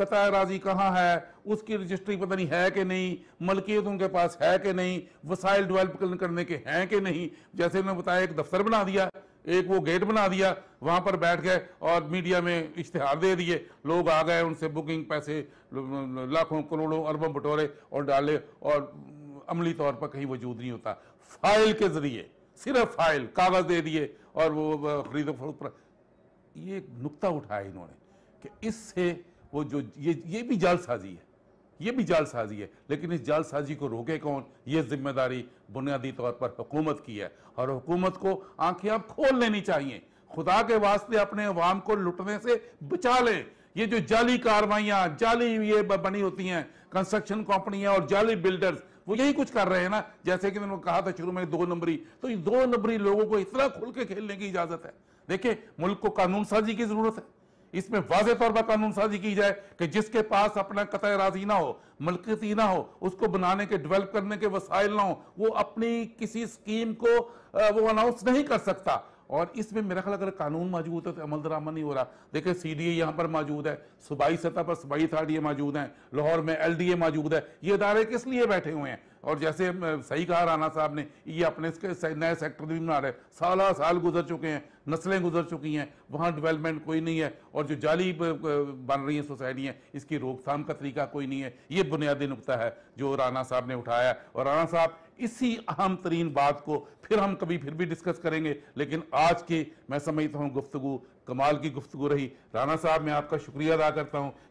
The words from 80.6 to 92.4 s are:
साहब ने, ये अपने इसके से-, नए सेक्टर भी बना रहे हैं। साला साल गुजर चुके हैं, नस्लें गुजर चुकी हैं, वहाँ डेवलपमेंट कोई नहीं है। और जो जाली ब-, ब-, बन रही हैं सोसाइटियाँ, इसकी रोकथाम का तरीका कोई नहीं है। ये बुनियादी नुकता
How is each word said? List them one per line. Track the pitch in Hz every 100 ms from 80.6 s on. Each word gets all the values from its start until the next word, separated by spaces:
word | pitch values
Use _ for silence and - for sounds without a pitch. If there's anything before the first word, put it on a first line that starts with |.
| 156
साहब | 156 151
ने, | 147 147 - -
ये | 160
अपने | 160 156 165
इसके | 165 190
से-, | 170 160 151
नए | 165
सेक्टर | 160 156 -
भी | 156 165
बना | 165 147
रहे | 135
हैं। | 120 -
साला | - 175 190 196
साल | 170 156 180
गुजर | 170 170
चुके | 143 160 160
हैं, | 147 - - 143
नस्लें | 160 180 190
गुजर | 175 165
चुकी | 165 160 156
हैं, | 151 143 - -
वहाँ | 143 170
डेवलपमेंट | 151 160 156 160 156
कोई | 151 160
नहीं | 165 160
है। | 147 - -
और | 147 151
जो |
जाली | 151 151 170 185
ब-, | 160
ब-, | 165 156 156 143 143 131 127
बन | 139
रही | 139 147
हैं |
सोसाइटियाँ, | 147 131 131 131 135 - _
इसकी | 143 - 151
रोकथाम | 127 127 139 147
का | 147
तरीका | 143 139 131 135
कोई | 143 135
नहीं | 135
है। | 131 - -
ये | 170
बुनियादी | 156 151 151 135 143
नुकता | 123